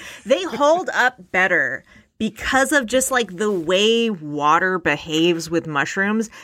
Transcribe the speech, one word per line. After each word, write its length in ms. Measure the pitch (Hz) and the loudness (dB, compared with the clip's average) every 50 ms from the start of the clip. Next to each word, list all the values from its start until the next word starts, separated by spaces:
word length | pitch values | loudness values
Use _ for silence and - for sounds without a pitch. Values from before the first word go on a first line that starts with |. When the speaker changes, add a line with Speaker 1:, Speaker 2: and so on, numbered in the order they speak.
Speaker 1:
<laughs> 260 | - - - - - | -20 -20 -20 -18 -2
Speaker 2:
They 160 | 196 262 349 381 | 0 0 0 0
hold 460 | 330 226 233 285 294 320 359 339 - | -6 -2 0 2 2 2 2 0 -4
up 260 | - 202 240 254 - - 180 _ | -2 0 0 0 0 -4 -12 _
better 500 | - 185 185 185 180 160 139 123 131 - - _ _ - _ _ _ _ | 0 0 2 2 2 0 0 -2 -4 -8 -12 _ _ -20 _ _ _ _
because 520 | 220 214 - - - - - 262 269 262 | -6 -6 -6 -8 -6 0 2 2 2 4
of 140 | 302 285 254 | 2 0 0
just, 240 | 208 247 262 254 - | 2 0 0 0 0
like, 260 | 262 247 233 185 180 | 0 -2 -2 -2 -4
the 140 | 170 214 214 | -4 -2 -2
way 600 | 208 180 160 160 185 190 208 220 233 233 233 226 | -2 -2 0 0 2 2 4 4 2 2 2 0
water 680 | 214 160 156 147 147 147 143 147 156 170 180 185 185 180 | -2 -4 -8 -8 -6 0 2 4 4 4 2 0 -2 -2
behaves 720 | - 160 143 - - - 151 156 170 175 170 165 160 160 | 0 -2 -2 -2 -4 -4 0 2 2 2 2 0 -2 -2
with 160 | 165 165 160 | -4 -4 -2
mushrooms. 640 | 160 151 143 147 - - 190 196 202 214 226 220 220 - - | -2 -2 -2 -2 -2 -2 -2 -2 0 0 -2 -4 -4 -10 -18